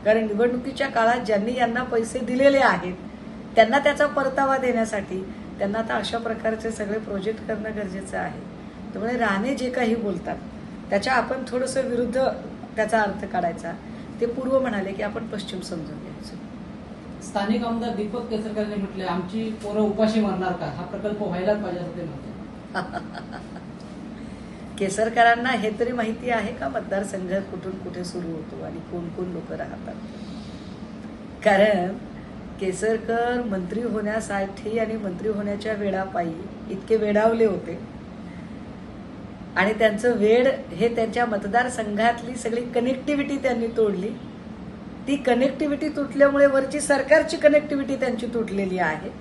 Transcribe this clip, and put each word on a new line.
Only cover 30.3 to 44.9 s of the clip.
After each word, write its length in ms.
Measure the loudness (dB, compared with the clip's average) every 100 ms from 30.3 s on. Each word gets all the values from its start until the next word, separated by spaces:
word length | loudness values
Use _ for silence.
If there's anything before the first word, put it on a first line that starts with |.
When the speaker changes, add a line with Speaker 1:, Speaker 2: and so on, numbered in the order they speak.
| -12 -12 -12 -12 -12 -12 -12 -12 -12 -14 0
Speaker 1:
कारण 500 | 4 6 6 6 0 -4 -10 -12 -12 -12 -12 -4
केसरकर 840 | -4 0 0 0 0 0 2 0
मंत्री 400 | 0 -2 -2 -2
होण्यासाठी 960 | -2 -2 0 -2 -2 -2 -2 -4 -4 0
आणि 180 | 0 -2
मंत्री 320 | -4 -2 -2
होण्याच्या 440 | -2 -2 -4 -2
वेळापायी 640 | -2 0 0 -2 -2 -2 -4 -10 -12 -8
इतके 260 | -8 2 4
वेडावले 480 | 6 6 6 6
होते 340 | 4 4 -4 -8 -8 -12 -14 -12 -12 -12 -12 -12 -12 -12 -14 -14 -14 -12 -14 -12 -4 2
आणि 160 | 2
त्यांचं 440 | 6 4 6 2 4
वेड 320 | 6 8 6 2 -4
हे 200 | 0 2
त्यांच्या 320 | 2 0 2 2
मतदारसंघातली 1080 | 2 2 2 2 -2 -2 4 4 2 -6
सगळी 280 | -6 -2 -2
कनेक्टिव्हिटी 720 | 0 2 2 0 0 0 0 0
त्यांनी 300 | 2 2 0
तोडली. 420 | 4 4 2 -2 -6 -12 -14 -14 -12 -12 -12 -14